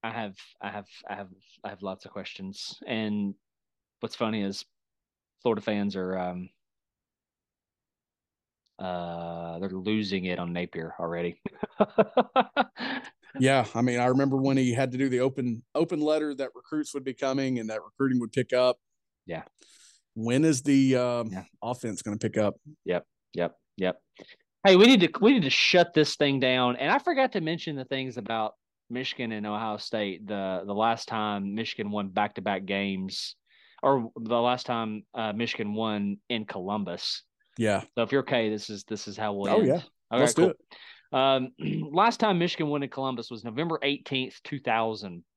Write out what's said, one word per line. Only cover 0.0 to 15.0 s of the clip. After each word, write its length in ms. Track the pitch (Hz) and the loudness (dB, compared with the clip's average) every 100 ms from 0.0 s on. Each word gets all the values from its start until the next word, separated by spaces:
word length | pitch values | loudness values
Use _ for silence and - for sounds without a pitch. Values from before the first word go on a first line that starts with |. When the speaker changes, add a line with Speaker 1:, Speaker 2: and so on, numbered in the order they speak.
Speaker 1:
I 80 | 113 | -6
have, 240 | 113 107 98 - _ | -6 -8 -10 -20 _
I 100 | 98 | -10
have, 160 | 101 95 - - | -10 -14 -20 -12
I 60 | |
have, 140 | 101 98 95 _ - | -12 -12 -16 _ -14
I 60 | 101 | -14
have 140 | 101 | -10
lots 220 | 98 95 | -10 -10
of 60 | - | -12
questions. 720 | 101 95 - 95 98 - - | -12 -12 -12 -12 -10 -14 -14
And 500 | - 110 110 104 101 98 _ _ _ _ _ _ | -6 -4 -2 -2 -4 -6 _ _ _ _ _ _
what's 160 | 113 - | -10 -4
funny 260 | 113 110 | -2 -2
is 220 | 98 98 - _ _ _ _ _ _ _ | -4 -6 -12 _ _ _ _ _ _ _
Florida 200 | 123 107 | 0 0
fans 320 | 107 104 101 | 0 0 -2
are, 240 | 95 92 92 | -2 -4 -4
um, 300 | 90 90 90 _ _ _ _ _ _ _ _ _ _ _ _ _ _ _ _ _ _ _ _ _ _ - | -4 -6 -12 _ _ _ _ _ _ _ _ _ _ _ _ _ _ _ _ _ _ _ _ _ _ -12
uh, 800 | 92 90 87 85 85 85 85 82 | -8 -6 -6 -8 -8 -8 -8 -8
they're 100 | 95 | -6
losing 540 | 92 95 110 101 95 | -6 -2 -2 0 -2
it 140 | 92 87 | -2 -4
on 140 | 87 | -4
Napier 420 | 87 87 - 80 - | -4 -6 -6 -10 -6
already. 420 | 85 85 87 - - - - - | -6 -2 -4 -6 -14 -10 -10 -2
<laughs> 840 | 208 - 208 - - 269 226 - 247 - 254 262 - _ - 277 | 0 2 2 2 2 2 0 0 -2 -4 -6 -6 -8 _ -18 0
Speaker 2:
Yeah, 240 | 131 135 117 | 4 4 2
I 60 | 117 | 0
mean, 180 | 127 120 | 0 2
I 80 | 123 | 4
remember 300 | 127 139 135 | 4 2 2
when 220 | 135 135 | 2 4
he 160 | 127 | 2
had 180 | 120 131 | 2 0
to 60 | |
do 100 | 127 | 0